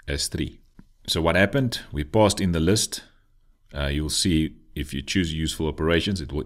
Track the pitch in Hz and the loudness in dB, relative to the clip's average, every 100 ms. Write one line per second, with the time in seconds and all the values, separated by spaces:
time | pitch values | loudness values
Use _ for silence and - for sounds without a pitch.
0 | - 71 - - 73 - _ - - _ | -6 -4 -4 -4 -6 -8 _ -20 -20 _
1 | - 90 82 85 101 139 127 - - 73 | -4 0 2 4 4 2 -2 -4 -8 -6
2 | 73 110 107 101 92 85 80 110 - - | 0 4 4 4 0 2 2 2 0 -6
3 | - _ _ _ _ _ _ 71 71 71 | -14 _ _ _ _ _ _ -6 -2 -2
4 | 76 - 98 80 78 - - - 69 69 | -2 0 2 2 0 -4 -14 -10 -6 -6
5 | 67 98 82 80 78 - 78 73 78 85 | -2 -2 0 -2 -4 -2 -4 -2 0 2
6 | 101 98 73 73 | 0 -4 -6 -6